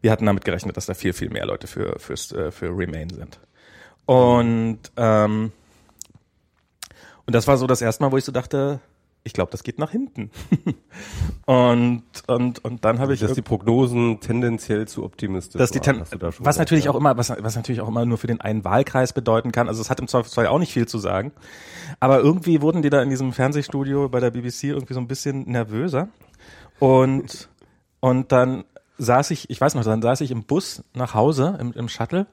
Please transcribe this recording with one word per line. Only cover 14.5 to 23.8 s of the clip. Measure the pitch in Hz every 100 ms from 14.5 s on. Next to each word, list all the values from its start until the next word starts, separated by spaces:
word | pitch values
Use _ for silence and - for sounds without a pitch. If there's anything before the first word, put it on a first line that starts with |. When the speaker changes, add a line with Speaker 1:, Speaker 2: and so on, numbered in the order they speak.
| 113 - 107 110
Speaker 2:
zu | -
optimistisch | - - 104 95 - -
Speaker 1:
Dass | 123
die | 139
Speaker 2:
waren, |
Speaker 1:
Ten-, | 143 123
Speaker 2:
hast | 82
du | 90
da | 85
schon | - 139
Speaker 1:
was |
Speaker 2:
gesagt, | 147 160
Speaker 1:
natürlich | 160
Speaker 2:
ja. | 143
Speaker 1:
auch |
immer, | 127 147 120
was, | 120 120
was | 110 107
natürlich | 113 120
auch | 107
immer | 113 120
nur | 113
für | 117
den | 117
einen | - 107
Wahlkreis | 92 107 139 135 127
bedeuten | - 113 113 117
kann. | 117 120
Also | 110
es | 110
hat | 131
im | 127
Zweifelsfall | 127 117 - 113
auch | 147
nicht | 175
viel | - 117
zu | 117
sagen. | 95 95 123 - - - - - - -
Aber | 131 135
irgendwie | 135 175 170 160
wurden | 147 170
die | 147
da | 143
in | 135
diesem | 131 131
Fernsehstudio | 120 131 147 139 139